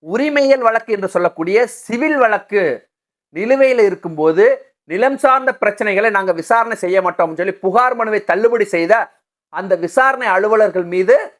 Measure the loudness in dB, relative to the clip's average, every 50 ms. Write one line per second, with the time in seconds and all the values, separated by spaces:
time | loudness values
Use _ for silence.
0 | _ -4 -2 -2 -2 0 0 0 4 4 4 4 4 2 0 0 -2 -2 -4 -4
1 | -4 -2 -2 0 0 0 -2 -2 -4 0 2 2 0 0 -4 -16 -10 -8 -4 -2
2 | -2 0 0 2 2 2 0 -2 -4 _ -2 0 0 0 -2 -4 _ _ _ _
3 | _ _ _ _ _ _ _ -8 0 0 2 4 4 2 4 4 2 2 2 -2
4 | -8 -10 -6 0 0 0 4 4 4 2 2 0 -6 _ _ _ _ _ -4 -2
5 | 0 0 -2 -2 -2 -2 -2 0 0 -2 -4 -2 -4 -4 -4 -4 -4 -2 -2 0
6 | 0 0 0 -2 -2 -2 -4 -4 -2 -2 0 0 0 -2 -6 -6 -4 -2 -2 0
7 | 0 -2 -2 -2 -2 -2 -2 -6 -6 -6 -6 -4 -6 -2 0 2 0 0 0 -2
8 | -4 -4 -4 -6 -2 -2 -2 0 2 0 2 2 -2 -2 -2 -4 2 2 2 2
9 | 2 -6 _ _ _ _ _ _ _ _ -12 -12 -4 -4 -4 -2 -2 -2 0 2
10 | 2 2 2 0 -2 0 0 0 2 2 2 2 2 2 0 -4 -6 -4 -2 -2
11 | 2 4 4 2 2 -2 _ _